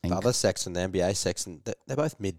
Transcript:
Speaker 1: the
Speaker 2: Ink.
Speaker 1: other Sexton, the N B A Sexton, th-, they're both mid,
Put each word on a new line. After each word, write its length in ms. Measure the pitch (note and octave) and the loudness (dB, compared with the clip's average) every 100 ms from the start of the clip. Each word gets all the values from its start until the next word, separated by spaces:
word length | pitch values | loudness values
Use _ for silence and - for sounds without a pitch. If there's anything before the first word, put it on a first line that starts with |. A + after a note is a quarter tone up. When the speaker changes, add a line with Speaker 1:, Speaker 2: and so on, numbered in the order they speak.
Speaker 1:
the 60 | F2 | 0
Speaker 2:
Ink. 80 | F2+ | 2
Speaker 1:
other 140 | A2+ | 2
Sexton, 400 | B2 G#2+ - F#2+ | 4 2 2 -4
the 80 | F2 | -2
N 120 | F#2 | 0
B 100 | F#2 | 2
A 120 | F2+ | 2
Sexton, 460 | G2 F#2 F2 - D#2+ - | 2 -2 -2 -6 -8 -10
th-, 100 | - - | -10 -4
they're 100 | C3+ | -2
both 180 | D#3 - | -2 -2
mid, 200 | G2+ | -6